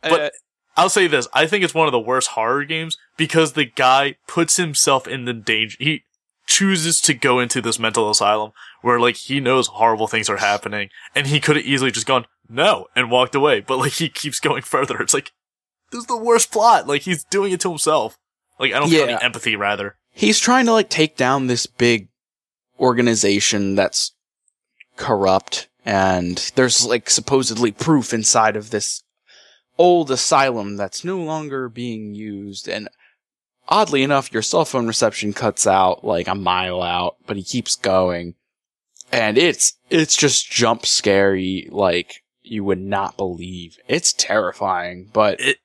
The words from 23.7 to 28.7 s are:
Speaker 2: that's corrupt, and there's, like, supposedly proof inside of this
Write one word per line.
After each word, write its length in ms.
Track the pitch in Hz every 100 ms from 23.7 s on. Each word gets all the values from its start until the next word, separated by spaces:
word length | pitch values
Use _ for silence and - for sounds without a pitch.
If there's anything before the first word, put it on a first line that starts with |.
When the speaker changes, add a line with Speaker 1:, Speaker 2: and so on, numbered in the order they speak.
| 98
Speaker 2:
that's 380 | 95 - - _ _ _ _ _ _ _ _ -
corrupt, 720 | - 110 95 95 - - - _ -
and 680 | 101 95 92 87 87 - -
there's, 300 | 131 - 123
like, 240 | 120 -
supposedly 640 | - 120 139 123 113 120
proof 420 | 104 - 151 113
inside 420 | 117 107 120 110 104
of 140 |
this 340 | 107